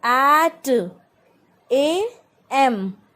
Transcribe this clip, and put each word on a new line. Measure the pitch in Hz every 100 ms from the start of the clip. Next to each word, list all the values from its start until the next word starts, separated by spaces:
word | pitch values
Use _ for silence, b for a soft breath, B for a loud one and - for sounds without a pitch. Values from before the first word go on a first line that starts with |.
at, | 240 254 277 302 330 330 269 240 180 - _ _ _ _ _ _ _
A | 254 294 349 440 - _ _ _
M | 269 269 214 190 190 _